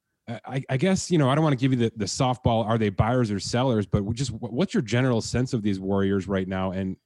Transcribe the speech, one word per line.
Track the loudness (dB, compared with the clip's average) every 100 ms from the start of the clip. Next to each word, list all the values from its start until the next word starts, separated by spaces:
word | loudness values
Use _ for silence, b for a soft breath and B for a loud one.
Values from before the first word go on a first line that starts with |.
| _ _ -14
I, | -12 -8
I, | -8 -4
I | 0
guess, | 2 0 2
you | 2
know, | 4
I | 4
don't |
wanna | 2 2
give | 2
you | 2
the, | 0 -2
the | -6
softball, | 0 0 0 0 0 2
are | 2
they | 0
buyers | 2 2 2 0
or | -2
sellers, | -2 0 2 0 0
but | -2 -2
we | -4
just, | -4
wh-, | -6 -6
what's | -2 0
your | 0
general | 0 2 2 0
sense | 0 -2 -2
of | 0
these | 0 -2
Warriors | 0 0 2 0 0
right | -2 -2
now? | -2 -2
And | -2 -4 -6